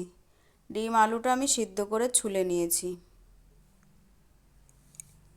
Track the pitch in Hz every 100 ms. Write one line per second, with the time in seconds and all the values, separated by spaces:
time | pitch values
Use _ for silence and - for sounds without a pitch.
0 | 180 - _ _ _ _ - 214 226 226
1 | 214 226 254 254 277 240 208 190 202 220
2 | 240 247 214 196 180 175 170 - 180 175
3 | - - - - - - - _ - -
4 | _ _ _ _ _ _ _ - - -
5 | - - -